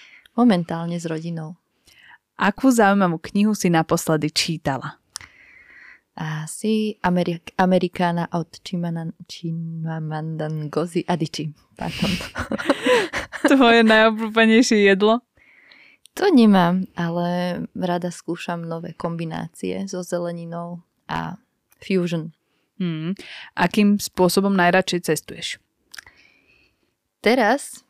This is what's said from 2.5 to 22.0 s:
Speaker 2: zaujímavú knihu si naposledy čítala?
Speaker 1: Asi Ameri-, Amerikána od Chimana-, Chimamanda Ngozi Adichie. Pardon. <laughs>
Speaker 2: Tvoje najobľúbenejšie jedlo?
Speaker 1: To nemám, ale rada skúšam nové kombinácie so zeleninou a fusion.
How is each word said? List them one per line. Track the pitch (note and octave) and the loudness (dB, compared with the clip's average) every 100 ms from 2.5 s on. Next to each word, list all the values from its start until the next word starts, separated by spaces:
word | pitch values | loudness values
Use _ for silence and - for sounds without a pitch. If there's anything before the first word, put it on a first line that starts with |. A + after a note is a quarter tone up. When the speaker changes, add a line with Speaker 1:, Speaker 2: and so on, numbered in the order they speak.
| - C4+ | 2 2
Speaker 2:
zaujímavú | A#3 G3+ G3+ F3+ D#3+ | 6 6 4 2 0
knihu | - G3+ G#3+ G#3 | -4 0 0 2
si | F3+ | 2
naposledy | E3 D#3+ E3+ - D#3 D3+ | 2 2 0 0 0 0
čítala? | - - D#3 C#3+ C3+ D3 - _ - - _ - - _ - - - _ | -4 -4 -4 -4 -6 -8 -16 _ -20 -20 _ -20 -20 _ -20 -20 -20 _
Speaker 1:
Asi | - D#3 D#3 D#3 - G#3+ G#3+ G#3+ - | -10 -8 -8 -10 -6 -2 -2 -2 -4
Ameri-, | F#3 F3+ F3 E3+ - - | 0 0 0 -4 -6 0
Amerikána | F#3 F#3 F3+ - F3 E3+ E3+ | 2 2 0 -2 -2 -2 -4
od | F3 D#3+ - | -6 -8 -12
Chimana-, | - F3+ E3+ E3 E3 - - | -10 -6 -6 -6 -8 -12 -18
Chimamanda | - E3+ E3 E3 E3 D#3+ D#3+ D#3 D3+ D#3+ D#3 D#3 | -12 -8 -8 -8 -8 -6 -6 -6 -6 -6 -6 -6
Ngozi | D#3 D3+ D3 E3+ F3 | -6 -6 -4 -4 -4
Adichie. | - E3+ D#3+ - D3+ - _ | -2 -2 -4 -6 -10 -12 _
Pardon. | - E3 - G3+ F3 - - - - - - | -12 -10 -4 -4 -4 -8 -10 -8 -4 -2 -2
<laughs> | B4 A#4+ F4+ - - - D4+ | 2 2 0 -6 -8 -2 4
Speaker 2:
Tvoje | C4+ A#3 A#3 | 6 6 6
najobľúbenejšie | A3 A3 A3 A3 A3+ A3 A3 A3+ A#3+ G#3+ G3+ | 6 6 4 2 -2 2 6 6 6 6 6
jedlo? | G3 G#3+ A#3 - _ _ _ _ _ _ _ _ | 6 4 2 -2 _ _ _ _ _ _ _ _
Speaker 1:
To | - G4+ | -2 4
nemám, | C4+ A3 F#3+ F3 F#3 F#3 | 6 8 6 4 0 -4
ale | - E3+ F3 F3 F3+ F3+ E3+ E3+ | -6 -4 -2 -2 -2 -4 -6 -10
rada | F#3 F3+ F3 F3 | -6 -4 -2 -4
skúšam | - - F3 - F3 | -8 -10 -8 -8 -8
nové | E3 E3 E3+ | -8 -10 -12
kombinácie | - E3+ E3 E3 E3 E3 - F#3 F#3+ G3 | -10 -8 -6 -8 -8 -10 -10 -8 -6 -8
so | F#3 F3 | -10 -8
zeleninou | F3 F3 E3+ E3+ E3+ E3+ F3 _ _ - | -6 -6 -10 -10 -12 -12 -14 _ _ -10
a | D#3 E3 F3+ _ _ _ _ | -8 -8 -12 _ _ _ _
fusion. | - F#3+ | -4 -2